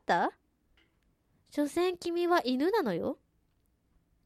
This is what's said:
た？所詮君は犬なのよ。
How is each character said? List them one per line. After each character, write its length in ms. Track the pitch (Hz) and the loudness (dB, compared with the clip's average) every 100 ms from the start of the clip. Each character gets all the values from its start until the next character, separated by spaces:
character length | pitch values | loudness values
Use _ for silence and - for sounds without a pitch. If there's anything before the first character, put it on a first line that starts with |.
た？ 280 | - 175 262 - _ _ _ _ _ _ _ _ _ _ _ | 0 2 0 -4 _ _ _ _ _ _ _ _ _ _ _
所 160 | - 294 | -4 -2
詮 300 | 330 370 359 | 0 -2 -2
君 300 | 349 339 349 | -4 -2 2
は 140 | 339 | 2
犬 260 | 247 254 320 | 2 0 2
な 120 | 440 | 2
の 100 | 262 | 0
よ。 240 | 170 214 302 _ _ _ _ _ _ _ _ _ _ | -2 -4 -8 _ _ _ _ _ _ _ _ _ _